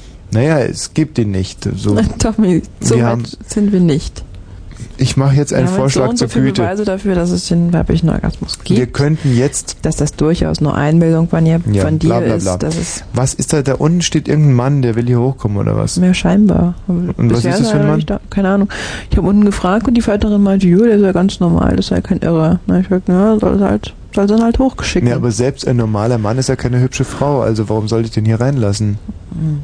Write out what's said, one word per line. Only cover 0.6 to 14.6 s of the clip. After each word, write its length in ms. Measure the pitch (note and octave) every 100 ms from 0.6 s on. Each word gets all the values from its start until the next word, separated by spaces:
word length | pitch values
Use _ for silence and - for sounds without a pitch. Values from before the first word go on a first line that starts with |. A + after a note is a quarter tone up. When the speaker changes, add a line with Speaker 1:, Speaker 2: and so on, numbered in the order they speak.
| A2+ - -
Speaker 1:
gibt 240 | - D3+ -
ihn 120 | G#2+
nicht. 380 | F#2+ F#2 - - F#2+
So. 200 | G#2 - A3+
Speaker 2:
<laughs> 100 | -
Tommy, 440 | A3+ G#3+ G3+ E3 - -
so 160 | - A#2+
Speaker 1:
Wir 60 |
Speaker 2:
weit 60 | A#2
Speaker 1:
haben 120 | A#2 A2+ - -
Speaker 2:
sind 260 | G#3+ G3+
wir 80 | F#3+
nicht. 440 | E3+ C#3+ - - - - - - - - - -
Speaker 1:
Ich 180 | C3 -
mache 180 | C#3 C3+
jetzt 160 | C#3+
einen 120 | - -
Speaker 2:
Wir 40 |
haben 120 | -
jetzt 100 | C3+
Speaker 1:
Vorschlag 100 | C3
Speaker 2:
so 60 | -
und 60 | A#3+
so 60 | -
Speaker 1:
zur 60 |
Speaker 2:
viele 120 | - -
Speaker 1:
Güte. 160 | G3
Speaker 2:
Beweise 220 | - G3
dafür, 300 | G#3 F#3+ G3+
dass 160 | F3+ F3
es 180 | F3 -
den 240 | E3+ E3+
weiblichen 360 | E3 E3 E3 D#3+
Orgasmus 480 | - - - - -
gibt. 160 | - F#3
Speaker 1:
Wir 80 | B2
könnten 500 | - D3 D#3+ C#3+ A#2+
jetzt 420 | C#3 - - -
Speaker 2:
Dass 140 | - -
das 160 | D3 -
durchaus 440 | D3+ F3 D#3 E3
nur 140 | D3
Einbildung 540 | - D3 E3 E3 D#3+ E3
von 180 | E3 D#3+
ihr, 140 | E3 C#3
Speaker 1:
Ja, 140 | G2+
Speaker 2:
von 140 | F#2+ D#3
Speaker 1:
bla, 200 | D#3 A#2
Speaker 2:
dir 60 | A#2
Speaker 1:
bla, 80 | A2
Speaker 2:
ist, 80 |
Speaker 1:
bla. 120 | G2 F2+
Speaker 2:
dass 200 | D3 E3
es 280 | E3+ - -
Speaker 1:
Was 200 | A#2 C3
ist 180 | - -
da, 100 | D#3
da 120 | C3+
unten 280 | C3 D3+ F3
steht 240 | E3 D#3 -
irgendein 260 | D3+ D3
Mann, 280 | B2